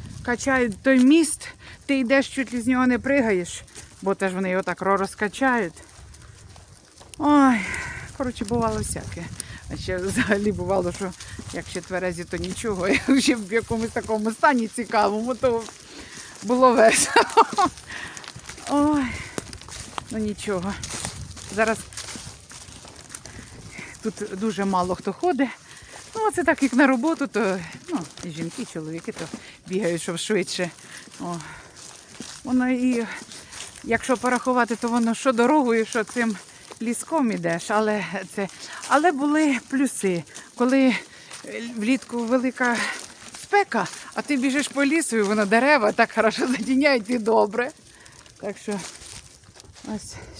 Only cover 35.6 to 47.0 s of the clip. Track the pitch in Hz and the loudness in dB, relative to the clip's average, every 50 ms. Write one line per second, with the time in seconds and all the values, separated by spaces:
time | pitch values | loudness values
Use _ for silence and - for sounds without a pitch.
35.6 | 262 240 226 226 220 - - 226 208 - - 247 233 226 202 - - - - - | 6 4 4 2 2 0 0 -2 -2 -2 -2 -2 0 0 -2 -4 -10 -16 -20 -20
36.6 | - - - - 226 240 233 - - - 320 311 262 220 190 180 165 170 165 170 | -20 -20 -12 -6 -4 -4 -4 -4 -4 -2 0 2 2 2 0 0 0 -2 -2 -2
37.6 | - - 208 214 220 214 214 208 175 160 185 190 190 - - 214 196 180 - - | -2 0 2 2 2 2 0 -2 -2 -4 -6 -8 -8 -8 -6 -6 -6 -6 -8 -14
38.6 | - - - - - - 254 294 311 370 302 254 285 294 294 311 311 285 262 226 | -16 -14 -14 -12 0 2 4 4 4 4 2 2 0 2 4 4 4 4 2 0
39.6 | - - 269 262 277 247 - - - 190 180 170 - - - - - - - - | -2 -2 0 0 0 0 0 -2 0 0 0 -2 -4 -8 -14 -18 -18 -14 -2 0
40.6 | 240 254 269 269 262 254 196 - - - - - - - - - - - 208 214 | 2 4 6 6 6 6 4 2 -4 -10 -18 -20 -20 -20 -18 -16 -14 -12 -10 -10
41.6 | 233 240 240 220 208 233 269 - - - 240 240 233 226 254 254 240 254 240 - | -10 -8 -6 -2 0 2 0 0 0 -4 -6 -4 0 2 2 2 2 0 0 0
42.6 | 254 240 233 220 220 - - - - - - - - - - - - - 403 403 | 0 2 2 0 -2 -4 -4 -8 -12 -16 -18 -20 -18 -18 -16 -16 -4 2 2 2
43.6 | 392 - - 220 170 - - - - - - 240 - - 294 254 254 277 254 294 | 2 2 0 -2 -2 -2 -6 -12 -16 -8 -8 -6 -2 0 0 2 2 2 0 0
44.6 | 262 - - 277 285 277 311 330 - - 226 220 202 190 214 220 208 190 226 233 | -2 -2 0 0 2 2 2 0 0 0 0 0 2 2 2 0 2 4 4 4
45.6 | 254 285 302 262 208 214 - - 226 - - 226 220 214 - 233 - 254 254 277 | 6 6 4 4 4 2 4 2 2 2 2 2 2 2 2 2 0 -2 -2 -2
46.6 | 226 240 262 262 294 285 269 240 | 0 0 2 4 4 4 4 4